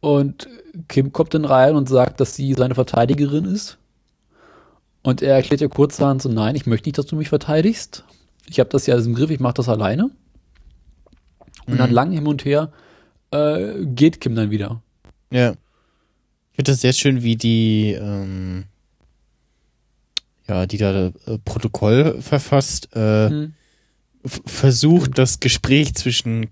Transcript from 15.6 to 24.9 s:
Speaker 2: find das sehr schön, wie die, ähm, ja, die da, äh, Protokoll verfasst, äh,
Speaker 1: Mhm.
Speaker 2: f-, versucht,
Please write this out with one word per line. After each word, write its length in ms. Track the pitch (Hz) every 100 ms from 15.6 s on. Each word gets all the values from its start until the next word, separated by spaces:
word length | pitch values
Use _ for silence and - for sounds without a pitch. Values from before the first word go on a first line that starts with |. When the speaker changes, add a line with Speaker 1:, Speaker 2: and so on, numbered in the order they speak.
| _ _ _ _ _ _ _ _ _ -
Speaker 2:
find 120 | 135
das 140 | 135
sehr 120 | 127
schön, 300 | 127 143 131
wie 120 | 120 113
die, 540 | 117 113 110 107 107
ähm, 720 | 101 104 101 95 95 92 92 95 _ _ _ _ _ _ _ _ _ _ _ _ _ _ - _ _ -
ja, 180 | 98 92
die 120 | 101
da, 300 | 101 98 90
äh, 40 | 92 - 110 -
Protokoll 760 | - 117 - 107 120 156 -
verfasst, 680 | - 143 - 139 139 - -
äh, 360 | - 107 107 107
Speaker 1:
Mhm. 240 | 151 151 156 _ _ _ _ _ _ 135
Speaker 2:
f-, 160 | - -
versucht, 720 | - 135 120 147